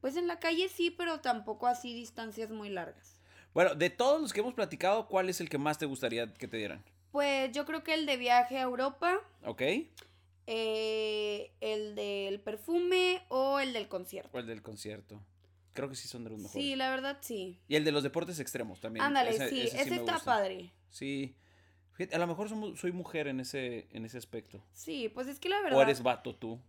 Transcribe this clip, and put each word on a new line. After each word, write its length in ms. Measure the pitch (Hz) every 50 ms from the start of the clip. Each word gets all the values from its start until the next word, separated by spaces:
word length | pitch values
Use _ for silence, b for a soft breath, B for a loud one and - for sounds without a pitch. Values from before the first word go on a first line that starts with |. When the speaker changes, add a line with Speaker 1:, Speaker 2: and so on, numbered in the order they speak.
Speaker 1:
Pues 160 | - 262 269
en 100 | 339 349
la 140 | 349 339 339
calle 280 | - 330 339 330 359 381
sí, 220 | - - 339 339
pero 300 | 339 - 349 339 330 302
tampoco 480 | - 262 240 233 214 - 220 220 - 247
así 260 | 247 247 247 247 240
distancias 560 | 233 240 226 - - 226 220 208 214 226 214
muy 180 | 220 220 208 208
largas. 520 | 202 185 170 165 - - _ - _ _ B B B B B B B
Speaker 2:
Bueno, 240 | 156 175 185 -
de 140 | 156 160 -
todos 300 | - - 240 262 285 320
los 120 | 311 247 -
que 80 | 196
hemos 140 | 214 247 247
platicado, 520 | - 214 165 - - - 185 202 226 214
¿cuál 220 | - - 190 185 185
es 120 | 185 -
el 80 | 175 151
que 100 | - 143
más 200 | 139 151 151 -
te 80 | 160
gustaría 480 | 147 135 127 - 120 113 117 117 117 101
que 140 | - - 107
te 80 | 110
dieran? 260 | 113 107 101 78 76 - - - _ _ _ _
Speaker 1:
Pues 400 | 285 285 285 277 269 269 269 226
yo 120 | 285 294
creo 200 | 294 311 320 -
que 100 | - 311
el 120 | 320 311
de 100 | 294 277
viaje 420 | 254 247 240 240 247 247 240 262 269
a 40 | 262
Europa. 580 | 254 247 247 262 277 277 - - 339 359 403 427 - - _ -
Speaker 2:
Ok. 180 | - 113 - 127 139 185 254 330 - _ B B B B B B B _ _ _
Speaker 1:
Eh, 1040 | - 226 226 226 220 220 220 220 220 220 220 220 214 214 214 214 214 208 208 214 - _ _
el 340 | - 220 214 214 214 214 208
del 460 | 208 208 202 202 202 196 196 196 208
perfume 840 | 208 - 214 214 - - 330 349 349 349 359 370 359 359 359 370 370 -
o 320 | - 262 262 269 277 277
el 120 | 277 262 247
del 160 | 226 208 -
concierto. 420 | - 185 180 - - - - - -
Speaker 2:
O 40 | 127
el 60 | 123
del 160 | 113 113 107 104
concierto. 580 | 113 110 104 - 104 107 107 101 _ 107 104 98 _ _ _ _ _ _ _ _ _ _
Creo 160 | - 135 139
que 80 | 135
sí 100 | 120 -
son 160 | - - 123 117
de 60 | 110
los 80 | - 107
mejores. 240 | - - - 277 285
Speaker 1:
Sí, 140 | 285 269
la 140 | 262 262 262
verdad 280 | 262 262 262 269 285 277
sí. 380 | - - 240 208 185 185 175 - _
Speaker 2:
Y 100 | _ 143
el 80 | 151 151
de 80 | 156 147
los 100 | 147 139
deportes 360 | 143 139 170 165 175 180 156
extremos 420 | 135 - - 127 117 110 - -
también. 240 | - 110 113 - 262
Speaker 1:
Ándale, 240 | 285 285 277 254 240
Speaker 2:
Ese, 180 | 220 220 269 240
Speaker 1:
sí, 120 | - 262 240
Speaker 2:
ese 80 | 233
sí 60 | 226 -
Speaker 1:
ese 100 | 277 262
Speaker 2:
me 60 | 349
Speaker 1:
está 160 | 349 - - 349
Speaker 2:
gusta. 100 | 320 -
Speaker 1:
padre. 460 | - 240 214 202 190 190 185 175 175 - _ _ _
Speaker 2:
Sí. 440 | - - - 139 139 139 139 131 - b b b b b b b b b b b _
Fíjate, 220 | - 175 185 -
a 40 | 165
lo 80 | 175
mejor 220 | 170 165 160 208 220
somos, 300 | 220 220 214 202 - -
soy 140 | - 180 175
mujer 340 | 180 175 - - 165 151 143
en 120 | 135 131
ese, 480 | 127 127 - 139 131 123 120 113 - - -
en 120 | 110 113
ese 140 | 113 117 123
aspecto. 440 | 113 - - 117 104 - - 101 - _ _
Speaker 1:
Sí, 360 | - - - 320 285 233 220
pues 180 | 220 254 254 254
es 120 | 285 277
que 80 | - 359
la 120 | 381 403
Speaker 2:
O 20 | 415
Speaker 1:
verdad 180 | 339 262 - 135
Speaker 2:
eres 200 | 135 143 120 120
vato 320 | 127 123 120 - 123 117
tú. 240 | - - 113 113 127 -